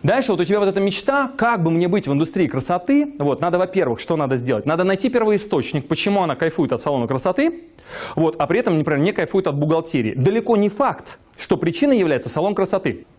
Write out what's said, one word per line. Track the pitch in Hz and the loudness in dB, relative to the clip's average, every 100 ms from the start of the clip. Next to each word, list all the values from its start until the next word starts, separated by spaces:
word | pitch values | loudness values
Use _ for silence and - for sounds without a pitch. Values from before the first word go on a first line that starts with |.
Дальше | 143 233 175 | 2 2 0
вот | 180 | 0
у | |
тебя | 175 208 | 0 2
вот | 196 | 2
эта | 196 | 0
мечта, | 196 190 - 277 262 - | -2 0 0 0 -2 0
как | 233 226 | 0 2
бы | 165 | 2
мне | 165 175 | 2 2
быть | 196 139 | 0 0
в | |
индустрии | 139 165 190 156 | 0 0 0 0
красоты. | 131 127 175 175 285 294 - | -2 -2 -2 2 0 0 -2
Вот, | 143 131 | -2 0
надо, | 170 175 | 0 0
во-первых, | 180 185 143 113 | 0 0 0 -2
что | - | -2
надо | 160 135 | -2 0
сделать? | 131 123 110 | 0 0 0
Надо | 139 165 | 0 0
найти | 185 196 254 | 0 0 0
первоисточник, | 247 214 208 208 165 - 147 - | 0 2 0 0 -2 -2 -4 -2
почему | 160 202 202 | -2 0 2
она | 170 | 0
кайфует | - 165 170 139 | 0 -2 0 0
от | 120 | 0
салона | 151 139 117 | 0 0 0
красоты, | 131 180 185 320 330 - - - - - | 0 0 2 0 -2 -16 -20 -20 -14 -8
вот, | - 160 160 | 0 0 0
а | 147 | 0
при | 190 | 2
этом, | 240 165 | 2 0
например, | 151 143 | 0 0
не | 170 | 0
кайфует | 202 156 196 190 | 0 0 0 0
от | |
бухгалтерии. | 143 151 160 160 143 110 | -2 0 0 0 -2 0
Далеко | - 135 220 226 | 2 2 2 2
не | 214 208 | 2 2
факт, | 208 269 - - - _ - | 2 -2 -2 -12 -20 _ -18
что | - 185 | -2 0
причиной | 165 170 285 247 | 0 0 2 4
является | 170 131 - | 2 0 -2
салон | 151 190 | -2 -2
красоты. | 208 185 196 165 - - | 0 0 0 -2 -6 -12